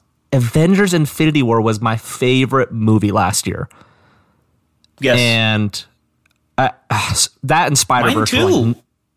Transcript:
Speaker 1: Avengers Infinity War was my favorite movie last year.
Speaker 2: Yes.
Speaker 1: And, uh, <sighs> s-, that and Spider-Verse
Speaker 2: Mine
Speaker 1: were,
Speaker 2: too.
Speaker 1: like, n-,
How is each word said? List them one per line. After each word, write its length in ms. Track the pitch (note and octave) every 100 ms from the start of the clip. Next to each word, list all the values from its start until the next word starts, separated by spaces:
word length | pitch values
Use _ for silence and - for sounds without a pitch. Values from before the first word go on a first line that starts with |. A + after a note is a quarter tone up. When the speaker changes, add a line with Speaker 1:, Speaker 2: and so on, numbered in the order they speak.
| _ _ _
Speaker 1:
Avengers 600 | C3+ A#2 D#3 E3 F#3+ G3+
Infinity 480 | E3+ D3 - D#3 D3
War 180 | B2 A2+
was 200 | A2 G#2+
my 160 | A2+ A2+
favorite 720 | - - B2 C3 C3 C3 A#2+
movie 400 | A#2 G#2+ A2 G2+
last 340 | G2+ F2+ F#2 -
year. 220 | - - _ _ _ _ _ _ _ _ _ _ _ _ -
Speaker 2:
Yes. 180 | C3 A#2+
Speaker 1:
And, 680 | A#2+ A2+ A2 G#2+ G#2 - - _ _ _ _ _ _ -
uh, 120 | C3 -
<sighs> 100 | -
s-, 380 | A2 F#2 - - _
that 220 | C3 D#3 D3+
and 100 | C#3+
Spider-Verse 540 | - B2 C3+ C4 A2
Speaker 2:
Mine 100 | B3
Speaker 1:
were, 60 | F#4
Speaker 2:
too. 60 | D4+ A2+
Speaker 1:
like, 100 | A#2+
n-, 60 | _ _ _